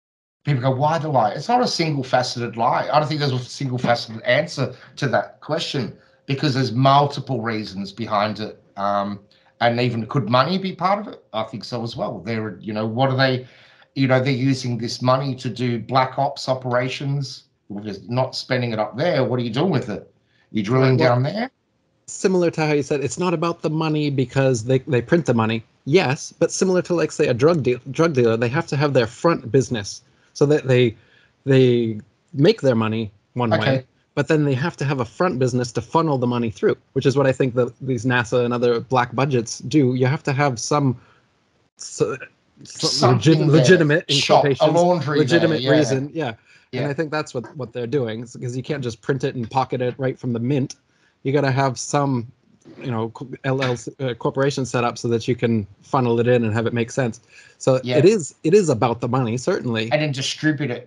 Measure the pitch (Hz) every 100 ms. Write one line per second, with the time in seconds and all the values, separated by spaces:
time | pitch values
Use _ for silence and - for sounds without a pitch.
0 | _ _ _ _ - 131 131 120 151 165
1 | 156 135 107 135 143 247 240 - 160 143
2 | 123 127 123 120 117 110 120 160 - 143
3 | 147 151 143 127 - - 135 123 120 120
4 | - 110 - 131 160 - 123 - - -
5 | 139 107 - - - 160 - 143 107 -
6 | _ _ - 139 151 131 127 113 139 139
7 | 143 - - 123 110 110 98 92 98 -
8 | 107 104 107 101 107 - _ - 101 101
9 | 101 98 - _ _ - 120 117 123 117
10 | 110 - 101 123 143 185 190 - 180 202
11 | 214 - _ 214 220 - - 123 117 110
12 | 107 107 110 110 110 90 104 107 113 113
13 | 135 127 131 127 127 - - _ _ -
14 | 135 131 139 127 135 127 123 117 117 -
15 | 127 131 139 127 123 107 123 117 - 131
16 | 127 - 135 - - 127 127 123 131 -
17 | 143 139 131 - - _ - 101 107 -
18 | - 123 131 - - 127 120 110 104 113
19 | 175 147 123 123 120 110 185 139 107 95
20 | - _ _ _ _ 110 101 131 131 127
21 | 127 123 139 202 254 _ _ _ _ _
22 | - - 196 185 170 160 156 147 135 147
23 | 131 - 180 165 170 170 165 156 160 151
24 | 147 135 127 139 135 123 117 131 - 127
25 | 117 170 - 117 110 113 - _ - 175
26 | 127 143 - - 254 - 190 180 165 170
27 | 156 - 143 120 147 175 123 123 - 131
28 | 165 131 117 113 120 147 165 143 147 135
29 | 113 - 170 165 120 135 123 120 101 -
30 | _ _ _ - 143 151 127 127 123 -
31 | _ _ _ _ 139 131 127 120 113 107
32 | - _ _ 147 165 220 135 117 110 110
33 | 107 - _ 123 120 107 110 135 - _
34 | _ - 139 156 147 127 170 - 139 143
35 | 117 - 180 127 127 123 123 - - 165
36 | 165 139 123 120 117 - - 131 _ 135
37 | 135 131 135 127 135 120 120 - 131 123
38 | 127 123 113 127 120 123 120 117 117 127
39 | 123 117 139 127 113 - 123 151 127 127
40 | 127 156 - 135 143 117 - 147 139 123
41 | _ _ _ _ _ _ _ - - -
42 | 107 131 - _ _ _ - - 160 151
43 | - 120 143 156 151 147 - 180 151 156
44 | - 139 127 151 143 135 156 170 175 175
45 | 135 147 135 170 165 156 131 151 135 135
46 | 143 160 139 110 _ _ _ 127 143 139
47 | 156 151 151 127 110 147 117 123 120 139
48 | 117 110 123 135 131 127 127 147 123 113
49 | - 135 139 127 110 135 127 127 123 123
50 | 131 135 127 120 120 143 139 - _ _
51 | _ _ 131 143 139 127 135 123 - 147
52 | 139 127 117 - _ _ - - 135 113
53 | 113 - 127 127 139 131 131 120 - -
54 | 131 113 151 135 139 139 123 123 120 113
55 | 120 117 117 117 117 113 98 - - 135
56 | 123 117 120 123 117 107 113 120 117 -
57 | 123 - _ - - _ - 131 120 123
58 | 170 220 147 - 160 202 165 113 117 120
59 | 123 131 120 120 - 196 123 113 110 151
60 | 151 131 131 - 156 147 143 120